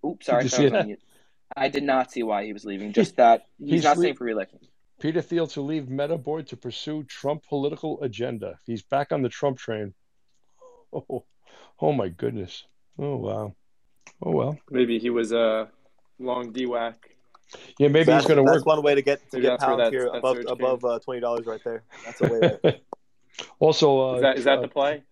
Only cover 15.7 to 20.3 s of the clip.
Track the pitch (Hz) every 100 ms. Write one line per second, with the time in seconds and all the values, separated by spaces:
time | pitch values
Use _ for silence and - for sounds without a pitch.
15.7 | _ _ _ _ _ 127 123 120 117 123
16.7 | 120 117 117 _ _ _ _ _ - -
17.7 | - 143 147 165 151 135 147 135 156 143
18.7 | 156 147 143 139 143 _ 131 127 123 135
19.7 | 135 117 127 123 120 127